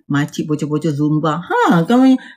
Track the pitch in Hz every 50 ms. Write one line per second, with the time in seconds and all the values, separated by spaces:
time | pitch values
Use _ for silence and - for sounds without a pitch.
0 | - _ 147 143 147 170 - - 160 156 151 147 160 143 151 151 147 170 147 139
1 | 151 151 156 151 147 160 151 170 175 - 370 480 480 392 233 170 165 165 240 247
2 | 262 262 262 254 - - -